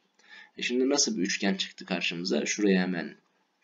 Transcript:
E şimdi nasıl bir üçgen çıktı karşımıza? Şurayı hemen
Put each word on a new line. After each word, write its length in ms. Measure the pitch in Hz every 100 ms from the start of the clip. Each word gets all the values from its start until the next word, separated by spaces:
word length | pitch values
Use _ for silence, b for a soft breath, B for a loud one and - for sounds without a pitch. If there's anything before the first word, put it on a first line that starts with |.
| _ _ B B B -
E 40 |
şimdi 260 | - 123 131
nasıl 280 | 143 120 104
bir 60 |
üçgen 320 | 95 - 98
çıktı 300 | 190 - -
karşımıza? 640 | 190 90 - - - 147 -
Şurayı 320 | - 104 95
hemen 380 | 92 87 73 - _ _ _ _